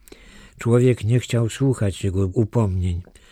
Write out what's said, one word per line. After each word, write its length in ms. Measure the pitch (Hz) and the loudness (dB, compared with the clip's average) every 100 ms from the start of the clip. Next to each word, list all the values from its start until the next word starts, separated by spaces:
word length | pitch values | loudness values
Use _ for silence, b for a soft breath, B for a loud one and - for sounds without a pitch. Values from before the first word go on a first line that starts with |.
| B B B B B B | B B B B B B
Człowiek 460 | 117 120 127 120 | 0 4 4 2
nie 160 | 107 120 | 0 0
chciał 280 | - 117 117 | 0 -2 -2
słuchać 560 | - 135 123 101 90 | 0 0 0 -2 -2
jego 220 | 98 95 95 | -2 0 -2
upomnień, 760 | 92 107 120 107 92 90 85 - b b | 0 -2 0 0 0 -2 -4 -8 b b